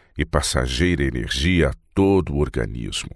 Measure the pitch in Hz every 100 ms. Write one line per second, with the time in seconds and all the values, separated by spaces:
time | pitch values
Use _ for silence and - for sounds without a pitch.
0 | _ - 71 76 - - 64 65 90 82
1 | 69 62 58 67 82 87 71 - _ -
2 | 98 98 73 71 73 - 55 57 53 -
3 | -